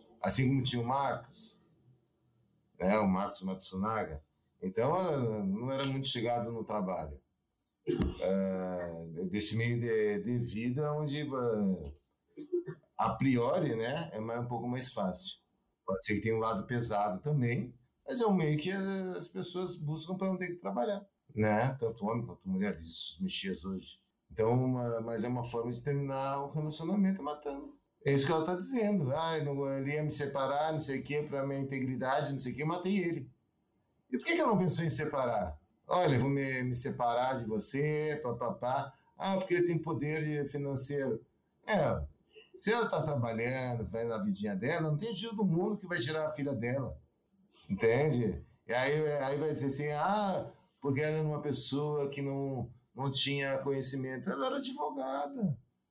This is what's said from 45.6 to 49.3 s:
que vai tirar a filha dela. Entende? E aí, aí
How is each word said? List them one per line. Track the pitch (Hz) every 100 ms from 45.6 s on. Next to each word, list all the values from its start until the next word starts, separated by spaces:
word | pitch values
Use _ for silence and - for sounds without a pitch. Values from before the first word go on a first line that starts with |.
| 208 208
que | 180
vai | 170
tirar | - 156 156
a |
filha | 151 139
dela. | 123 120 135 127 - - _ _ _ _ - -
Entende? | 98 113 123 151 123 107 78 - _ -
E |
aí, | 120 135 151 151 147
aí | 135